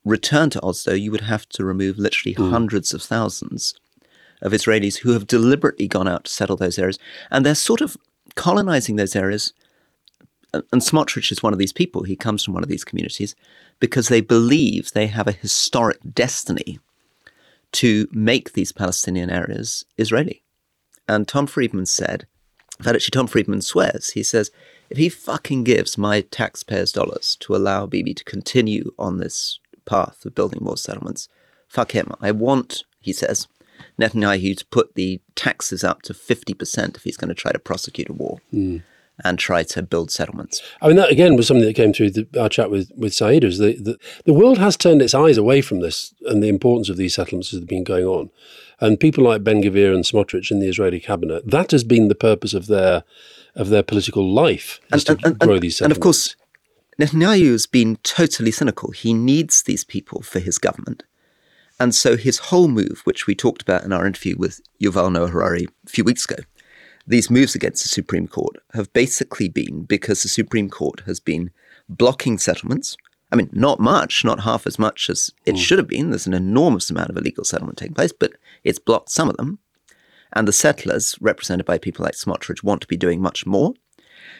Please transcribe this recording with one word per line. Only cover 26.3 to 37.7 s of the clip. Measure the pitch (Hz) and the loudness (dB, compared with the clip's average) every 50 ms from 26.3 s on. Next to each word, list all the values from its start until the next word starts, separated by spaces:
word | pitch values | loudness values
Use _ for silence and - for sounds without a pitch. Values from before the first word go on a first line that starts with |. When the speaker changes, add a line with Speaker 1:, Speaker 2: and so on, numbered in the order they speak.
| - - 113 101 - - - - 110 95 92 90 | -6 -6 -6 -6 -6 -12 -12 -6 -6 -4 -4 -4
Speaker 1:
dollars | - - - - - - - - - - | -2 -2 -4 -4 -4 -6 -4 -4 -4 -4
to | - - 101 | -4 -4 -2
allow | 98 98 98 98 98 101 | -2 0 0 -2 -4 -4
Bibi | 98 98 101 98 101 - | -4 -4 -4 -4 -4 -8
to | - - | -10 -12
continue | - - 101 - - - 131 117 107 107 - - - - - | -12 -12 -12 -10 -2 0 0 0 0 -2 -4 -6 -8 -10 -8
on | - 95 90 92 | -6 -6 -6 -6
this | 90 - - - - - - - _ _ _ _ _ | -8 -8 -8 -8 -8 -8 -10 -12 _ _ _ _ _
path | - 113 98 90 - - _ _ | -2 -2 -2 -2 -2 -6 _ _
of | - - | -12 -4
building | - 101 98 - - - | -4 -4 -4 -4 -8 -8
more | - - | -8 -8
settlements, | - - - - - - - - - - - _ _ _ _ _ _ _ _ | -8 -8 -10 -10 -12 -10 -12 -12 -12 -14 -16 _ _ _ _ _ _ _ _
fuck | _ - 117 - - | _ -4 -4 -2 -2
him. | 110 85 - - - | -4 -4 -4 -10 -6
I | - 101 107 | -4 -4 -2
want," | 107 113 123 139 135 120 - - - - _ _ _ | 0 0 0 0 0 -2 -6 -12 -14 -14 _ _ _
he | _ - 92 | _ -8 -6
says, | - - - - - - - _ _ _ _ _ _ - - _ - | -4 -4 -4 -4 -4 -6 -8 _ _ _ _ _ _ -20 -20 _ -2
"Netanyahu | 113 110 - 117 104 101 101 95 92 98 98 - | -2 -2 0 0 0 2 0 0 0 -4 -4 -6
to | - | -10
put | _ - 123 - - _ | _ 0 0 0 0 _
the | - 95 92 92 90 _ _ _ | -4 -4 -4 -4 -8 _ _ _
taxes | - - 135 - - - - 95 92 - | -4 -4 -4 -4 -4 -6 -8 -6 -4 -2
up | 90 - - _ | -2 -2 -4 _
to | - - | -16 -16
fifty | - - - 120 - - - 101 | -16 -4 -4 -4 -4 -2 -12 -10
percent | - - - - - 107 92 - | -10 -8 -8 -6 -6 -6 -6 -8
if | - _ | -10 _
he's | - - | -12 -10
gonna | - - 87 87 | -8 -8 -8 -8
try | - - - - | -6 -4 -4 -4
to | - | -4
prosecute | - - | -4 -6